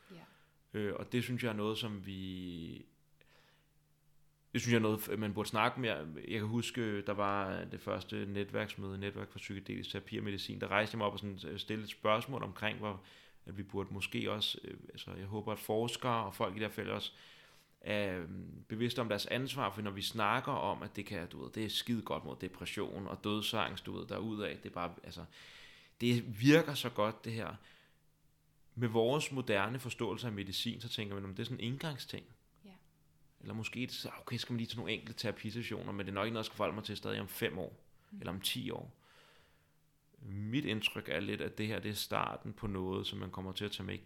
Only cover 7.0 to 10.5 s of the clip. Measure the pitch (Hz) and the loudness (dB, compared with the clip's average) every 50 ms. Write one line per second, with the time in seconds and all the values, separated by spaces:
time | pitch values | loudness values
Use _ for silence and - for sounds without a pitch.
7 | 101 - 101 98 101 101 101 101 98 95 92 90 90 90 98 98 - 101 101 98 | 0 0 0 2 2 2 4 2 2 0 0 -2 -4 -4 -6 -6 -2 -2 -2 -2
8 | - - 110 107 104 101 98 101 101 98 104 107 107 107 - - 98 98 95 98 | -2 -4 -4 -4 -2 -2 0 0 0 0 0 -2 -2 -2 -4 -6 -4 -4 -4 -2
9 | 98 101 101 101 101 - - 98 - - 101 95 95 - 101 98 95 95 - 98 | -2 -2 -2 -4 -8 -8 -8 -10 -8 -6 -6 -6 -4 -4 -4 -4 -4 -4 -4 -6
10 | - - 110 104 104 104 101 95 - - | -4 -4 -4 -2 0 0 -2 -2 -4 -4